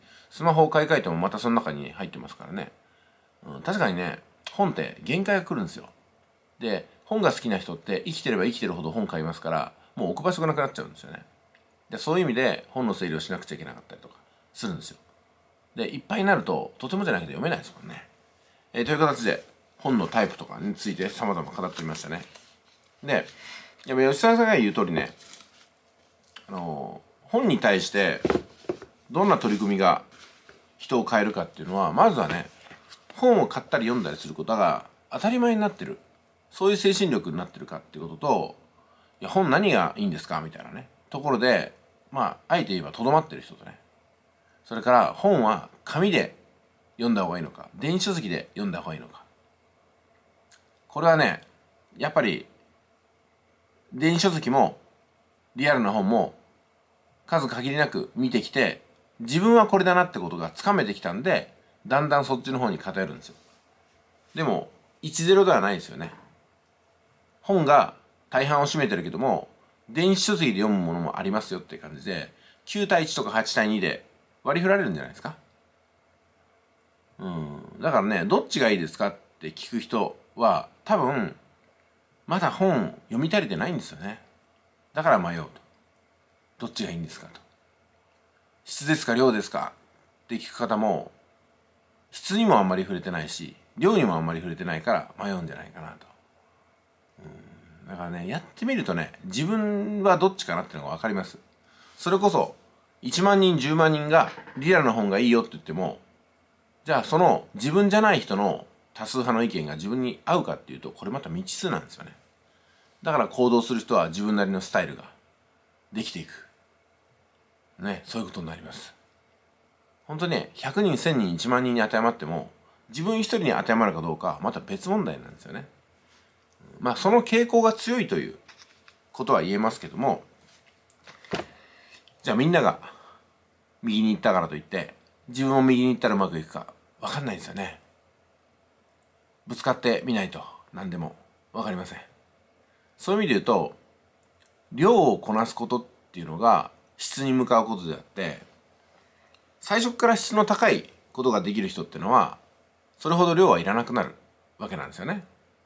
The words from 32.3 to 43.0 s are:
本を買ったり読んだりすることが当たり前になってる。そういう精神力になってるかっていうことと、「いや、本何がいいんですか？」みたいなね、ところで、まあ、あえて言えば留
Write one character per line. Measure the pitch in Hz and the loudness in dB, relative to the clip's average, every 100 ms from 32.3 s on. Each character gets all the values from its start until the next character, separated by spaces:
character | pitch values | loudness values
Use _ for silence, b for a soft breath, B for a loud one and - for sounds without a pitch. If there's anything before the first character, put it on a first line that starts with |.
| 85 - - - - - - - - | -4 -8 -16 -20 -20 -20 -20 -18 2
本 | 254 226 | 4 6
を | 117 | 2
買 | - | -4
っ | - | -2
た | 143 | -2
り | 113 | 0
読 | 123 | -2
ん | |
だ | 85 | -4
り | 76 | -8
す | 76 | -12
る | |
こ | 78 | -10
と | 80 110 | -4 2
が | 90 65 - _ - | 2 0 -6 _ -12
当 | 131 | -2
た | 208 | 0
り | 247 | 2
前 | 240 220 | 2 2
に | |
な | 208 | 0
っ | |
て | 202 175 | -4 -12
る。 | - _ _ _ _ _ | -12 _ _ _ _ _
そ | - 190 | 0 2
う | |
い | |
う | 202 | 4
精 | 196 | 4
神 | 196 190 | 2 2
力 | 117 - | 0 -2
に | 80 | -8
な | 90 | -8
っ | |
て | - | -12
る | - | -14
か | 80 | -14
っ | |
て | - 76 | -14 -14
い | |
う | 82 | -12
こ | 80 | -6
と | 147 | 0
と、 | 104 73 - _ _ b b b b | 0 -2 -10 _ _ b b b b
「い | |
や、 | 196 | -4
本 | 190 175 | 0 2
何 | 143 202 | 2 4
が | 117 85 - | 2 2 -2
い | |
い | 104 | -4
ん | |
で | 78 | -4
す | - | -6
か？」 | 80 | -8
み | 78 | -8
た | - | -14
い | - | -16
な | |
ね、 | 98 131 _ - | -16 -18 _ -14
と | 135 | -6
こ | 143 | -2
ろ | 120 | 2
で、 | 127 104 67 - _ _ _ | 4 2 0 -12 _ _ _
ま | 135 107 - - | -4 -4 -4 -2
あ、 | 170 | -2
あ | |
え | |
て | - | 0
言 | 92 | -4
え | |
ば | 73 | -6
留 | 82 | -4